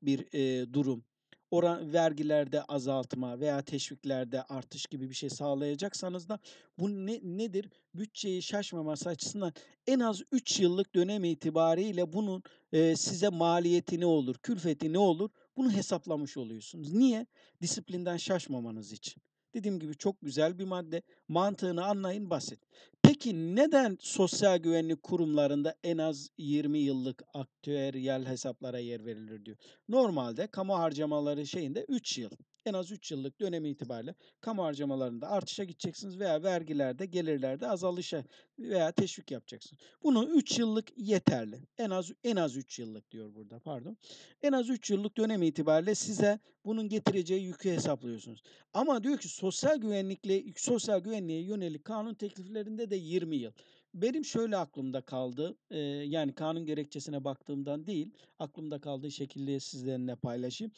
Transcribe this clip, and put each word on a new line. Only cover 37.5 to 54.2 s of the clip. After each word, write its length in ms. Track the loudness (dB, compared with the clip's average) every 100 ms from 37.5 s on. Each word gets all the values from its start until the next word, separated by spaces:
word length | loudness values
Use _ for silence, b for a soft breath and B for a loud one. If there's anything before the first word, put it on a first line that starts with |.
| -2 -2
azalışa 560 | 0 0 -2 -4 -6 -6 B B -12
veya 340 | -2 2 2
teşvik 380 | 2 -2 -2 -10
yapacaksınız. 520 | -10 -10 -16 -18 -20 B B
Bunu 260 | 4 4 6
üç 300 | 4 4 2
yıllık 340 | 2 0 -2 -6
yeterli. 640 | 2 2 4 2 2 -8 -12 -6
En 120 | -2
az, 220 | -2 -4 -4
en 120 | -2 2
az 200 | 2 0
üç 220 | -8 -10
yıllık 320 | -10 -12 -14
diyor 240 | -16 -16
burada, 240 | -16 -18 -16
pardon. 380 | -10 -10 -10 -14 B B B B
En 100 | 0
az 180 | 2 2
üç 200 | -2 0
yıllık 260 | 0 0 0
dönem 260 | 0 2
itibariyle 520 | 2 2 4 4 4
size 440 | 0 -2 2 4 4 b b
bunun 240 | -4 -2 -2
getireceği 540 | 0 2 2 2 0
yükü 280 | -2 -4 -2
hesaplıyorsunuz. 720 | 0 0 -2 -4 -8 -10 -18 -20 B B
Ama 320 | -2 2 2
diyor 140 | 0 -2
ki 100 | -4
sosyal 480 | -4 -4 0 2 2
güvenlikle, 680 | 0 -2 -2 -4 0 -2 -2 -6
sosyal 440 | 0 0 2 0
güvenliğe 420 | 0 -4 -4 -4
yönelik 420 | -4 -4 -4 -6
kanun 300 | -6 -6 -6
tekliflerinde 760 | -6 -8 -10 -10 -8 -6 -6 -4
de 60 | -4
yirmi 400 | -2 -2 0 -2
yıl. 160 | -4 -10 b b b
Benim 300 | -2 -2 0